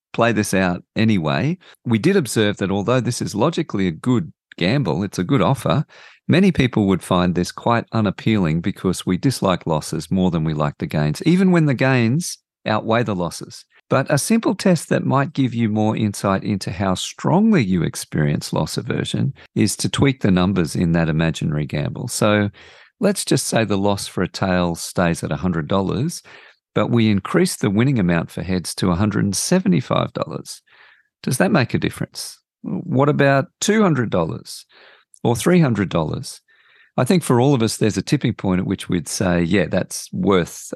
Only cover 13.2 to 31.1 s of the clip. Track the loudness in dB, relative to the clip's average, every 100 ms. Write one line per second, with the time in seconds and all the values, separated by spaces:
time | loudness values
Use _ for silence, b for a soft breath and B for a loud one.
13.2 | -4 -6 -14 -18 -20 b b 0 2 0
14.2 | 2 0 0 0 2 2 0 -2 0 0
15.2 | 0 -2 -2 0 0 2 0 0 -2 0
16.2 | 0 0 0 -4 -4 -2 -2 -2 -4 -6
17.2 | 0 4 4 4 2 0 0 -4 -6 -2
18.2 | 0 0 -2 -4 -4 -4 -4 -4 -2 -2
19.2 | -2 -4 B 0 0 0 -4 2 2 2
20.2 | 2 2 2 0 0 0 0 2 2 0
21.2 | 0 -2 -4 -4 -4 -4 -6 -6 -8 0
22.2 | 2 2 0 -4 B B B B -2 0
23.2 | 0 -2 0 0 0 0 0 -2 -4 -4
24.2 | -4 -2 0 2 0 -2 -6 -2 0 0
25.2 | -4 -4 -2 -2 -2 -2 -2 -2 -4 -8
26.2 | -14 B B B _ -2 0 2 4 2
27.2 | 0 0 0 0 0 2 2 2 2 0
28.2 | -2 -6 -4 -4 -6 -2 0 2 0 0
29.2 | 0 -2 0 0 2 0 2 -2 -2 -4
30.2 | -6 -8 -12 -20 _ b b b b